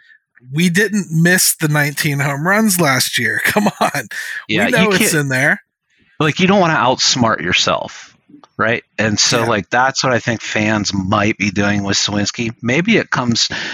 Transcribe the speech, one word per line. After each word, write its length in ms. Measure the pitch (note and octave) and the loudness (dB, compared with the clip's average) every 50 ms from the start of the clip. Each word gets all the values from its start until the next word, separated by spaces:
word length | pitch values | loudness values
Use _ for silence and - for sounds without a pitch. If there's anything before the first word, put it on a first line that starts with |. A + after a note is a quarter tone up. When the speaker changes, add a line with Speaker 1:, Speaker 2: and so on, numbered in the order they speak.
| _ _ - _ _ _ _ _ B2 B2+ | _ _ -20 _ _ _ _ _ -14 -6
Speaker 1:
we 160 | C3+ D#3+ F3+ F3+ | -2 0 0 2
didn't 380 | E3 G3+ G#3+ F#3+ G#3 G#3 F3 - | 2 2 0 0 -2 -4 -4 -2
miss 460 | D#3+ D#3+ E3+ F3 F#3 F#3 - - - | 0 2 4 4 4 2 2 0 -2
the 100 | - E3 D3+ | -2 -2 0
nineteen 520 | D3+ D3+ C#3+ D3 C#3+ - - D3+ C#3+ C#3 | 0 0 0 -2 -2 -2 -2 -2 -2 -2
home 260 | C#3 D3+ C#3 C#3 D#3 | -2 -2 -4 -2 -2
runs 340 | F#3 G3 G#3+ A3 G#3+ F#3 F3 | 0 2 2 2 2 2 2
last 380 | E3+ C#3 C3 B2+ - - - - | 2 2 2 0 0 -2 -2 -2
year." 220 | A3 - - - | -2 -2 -2 -2
<laughs> 20 | - | -2
Come 240 | - - G#3 G#3 G3 - - | 0 0 0 0 0 0 -2
on. 280 | - - - C#3+ B2 - - - - - - - - - | -2 -2 -2 -4 -8 -8 -10 -10 -10 -10 -10 -10 -6 -2
Speaker 2:
Yeah, 180 | G#2+ G#2 - | 0 0 2
Speaker 1:
We 40 | - | 2
Speaker 2:
you 40 | B3 A#3 | 2 2
Speaker 1:
know 100 | F#3+ G#3+ | 2 2
it's 80 | F#3+ F3+ | 2 2
Speaker 2:
can't 160 | A3 F3+ D#3+ | 2 2 0
Speaker 1:
in 140 | D3+ C#3+ C3+ | 0 -2 -2
there. 320 | C3 B2+ C#3 D#3 F#3+ - _ _ _ _ _ _ _ _ _ _ _ - | 0 0 0 0 0 -2 _ _ _ _ _ _ _ _ _ _ _ -2
Speaker 2:
Like, 180 | D3 D#3 - - | 0 0 2 2
you 80 | F#3 | 2
don't 140 | F3+ G3+ G#3 | 4 4 4
wanna 140 | F3 E3 D#3 | 4 4 2
outsmart 640 | A#2+ A2+ B2+ B2+ - - - - C3 A2+ A2 G#2 - | 2 2 2 2 2 0 0 2 2 2 2 2 0
yourself, 760 | D#2 F2+ - - - F#2+ D#2+ - - - - - - - _ _ _ _ - - - - _ | -2 -2 0 0 0 0 0 -2 -4 -8 -14 -18 -20 -20 _ _ _ _ -20 -20 -20 -10 _
right? 280 | - A2 A2 A#2 - - _ _ | -2 0 0 0 -2 -4 _ _
And 220 | - G#2+ A2 G#2 - | -2 -2 0 0 0
so, 220 | - - C3 A#2 | 0 0 0 0
Speaker 1:
Yeah. 60 | A2+ | 0
Speaker 2:
like, 240 | A#2 A2+ G#2 G2 - | 0 0 -2 -2 0
that's 340 | - A#2+ B2+ C3+ - - - | 0 2 2 2 0 0 0
what 80 | C3+ | 0
I 80 | A#2+ A2 | 0 0
think 220 | - A#2+ A2+ G2+ | 0 -2 -4 -4
fans 520 | - - - G#2+ G#2+ A2 A2 G#2 G#2 - G2 | -6 -4 -2 0 0 0 0 0 -2 -2 -2
might 420 | G2 F#2 F#2 G#2+ G#2 G2+ G#2+ - | -2 -2 0 0 2 2 0 0
be 140 | - G2 G#2 | -2 -2 -2
doing 320 | F2+ G2+ G2+ G2+ G#2 G2+ | 0 0 0 0 0 0
with 140 | G2+ G2 G2+ | -2 -2 -2
Sawinski. 580 | - - - G#2 G#2 G2+ - - - A#2 A2+ A#2 - | -2 -2 -2 -2 -2 -2 -4 -4 -4 -6 -6 -6 -6
Maybe 340 | A#2 A2+ B2+ D#3+ F3+ A3+ A3 | -2 -2 0 0 2 2 2
it 140 | D#3 - - | 0 0 -2
comes, 380 | - C3+ B2 A#2+ A2+ - - - - - - - | -4 -4 -2 -2 0 -2 -2 -4 -6 -8 -10 -10